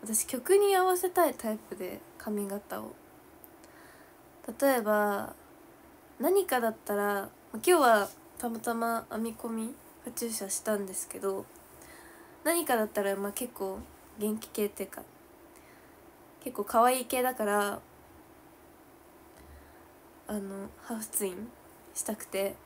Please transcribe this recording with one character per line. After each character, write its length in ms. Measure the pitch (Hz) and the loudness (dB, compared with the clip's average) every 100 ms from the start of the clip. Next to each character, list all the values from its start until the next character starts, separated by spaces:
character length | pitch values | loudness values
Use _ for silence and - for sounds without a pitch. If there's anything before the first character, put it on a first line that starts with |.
私、 240 | 214 220 - | -2 -2 -2
曲 300 | 247 - 392 | -6 4 6
に 180 | 403 381 | 8 6
合 80 | |
わ 140 | 370 359 | 4 4
せ 120 | 370 | 2
た 180 | 359 320 | 4 2
い 60 | |
タ 200 | 240 226 | 2 -4
イ 40 | 214 | -6
プ 180 | - 190 | -8 -10
で、 260 | 180 196 - - | -8 -10 -14 -12
髪 300 | - 208 202 | -6 -4 -4
型 340 | 202 - - | -6 -8 -10
を。 120 | 220 - - - - - - - - - - - - - - - - 226 | -10 -14 -20 -20 -20 -20 -20 -20 -20 -20 -20 -20 -20 -20 -20 -16 -14 0
例 180 | 277 254 | 2 2
え 40 | |
ば、 520 | 208 208 208 202 - - - - - - - - - - | 2 2 2 0 -6 -12 -20 -20 -20 -20 -20 -20 -20 -2
何 260 | 285 392 370 | 2 4 2
か 160 | 254 | 0
だ 80 | 233 | 0
っ 60 | 220 - | -2 -4
た 100 | 208 | 0
ら、 80 | |
ま 180 | 202 202 | 0 0
あ、 80 | 196 - - | -4 -14 -14
今 100 | 226 | -4
日 80 | 349 | 4
は 360 | 349 262 220 190 - - - | 6 8 6 4 -6 -20 -8
た 100 | 240 | -6
ま 120 | 226 | -4
た 140 | 233 | -4
ま 320 | 226 233 226 - | -2 -2 -2 -4
編 140 | 226 | -6
み 120 | 226 226 | -6 -6
込 140 | 233 | -6
み 260 | 226 226 - - - | -6 -6 -10 -20 -16
カ 80 | - | -12
チ 140 | 233 233 | -6 -6
ュ 40 | |
ー 20 | |
シ 120 | 220 | -6
ャ 60 | 196 | -6
し 100 | - | -4
た 160 | - 208 | -2 -2
ん 100 | 190 | -2
で 80 | |
す 140 | 190 - | -8 -10
け 120 | - | -6
ど、 260 | 196 196 208 - - - - - - - - - | -4 -4 -8 -18 -20 -20 -20 -20 -20 -20 -20 -6
何 220 | 294 339 311 | 0 0 2
か 100 | 240 | 2
だ 80 | |
っ 40 | 214 | 2
た 160 | 214 | 0
ら、 120 | 196 196 | 0 0
ま 140 | 202 | -2
あ、 20 | |
結 220 | 202 247 | -4 -8
構 260 | - 190 196 - - - - | -6 -6 -6 -12 -20 -20 -6
元 180 | 214 214 | -4 -2
気 120 | - | -6
系 180 | - 208 | -4 -4
っ 20 | |
て 140 | - | -4
い 20 | 190 | -10
う 40 | |
か、 120 | - - - - - - - - - - - - - - - | -10 -16 -20 -20 -20 -20 -20 -20 -20 -20 -20 -20 -20 -20 -14
結 120 | - 240 | -12 -8
構 100 | 202 | 0
可 180 | 233 | 6
愛 180 | 247 254 | 6 4
い 40 | 247 | 0
系 160 | 254 | 0
だ 120 | 254 | 0
か 120 | 247 208 | 0 0
ら、 360 | 208 202 - - - - - - - - - - - - - - - - - - - - - - - - - - | 2 2 -2 -12 -20 -20 -20 -20 -20 -20 -20 -20 -20 -20 -20 -20 -20 -20 -20 -20 -20 -20 -20 -20 -20 -20 -20 -8
あ 60 | |
の、 360 | 214 196 196 202 - | -8 -6 -10 -12 -14
ハ 100 | - | -10
ー 60 | 226 | -8
フ 80 | 214 | -6
ツ 180 | - 202 | -4 -4
イ 60 | |
ン 180 | 180 226 - - - - | -6 -14 -16 -20 -20 -14
し 100 | - | -8
た 120 | - 214 | -6 -8
く 100 | - | -6
て 300 | 196 196 - | -4 -4 -6